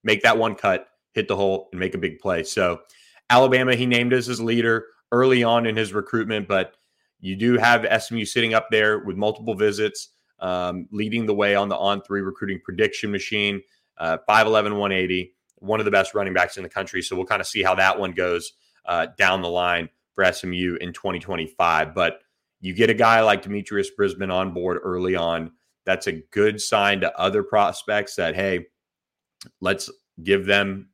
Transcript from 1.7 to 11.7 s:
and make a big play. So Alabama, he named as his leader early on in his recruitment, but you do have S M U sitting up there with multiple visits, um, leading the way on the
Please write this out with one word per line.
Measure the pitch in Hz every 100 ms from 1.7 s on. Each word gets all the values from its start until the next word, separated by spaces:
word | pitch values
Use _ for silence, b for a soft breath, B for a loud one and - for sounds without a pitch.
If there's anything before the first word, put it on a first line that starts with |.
and | 90
make | 90 90
a |
big | 82 78
play. | 98 87
So | 80 - 90 82 _ b b b _
Alabama, | 123 131 127 127 120
he | 123
named | 120 120
as | 127 120
his | 117
leader | 113 117 117 113 - b _
early | 120 131 127
on | 117 117 117
in | 110
his | 107
recruitment, | 104 98 113 107 107 95
but | 98 90 _ _ _ _ _
you | 92 95
do | 117 120
have | 117 120 110
S | 110 -
M | 117
U | 104
sitting | 120 117
up | 110 -
there | 110 107 107
with | 101 92
multiple | 104 107 113
visits, | 98 107 98 107 - - _ _ _
um, | 92 90 90 90 -
leading | 104 107 117 107
the | 104
way | 101 101
on |
the | 101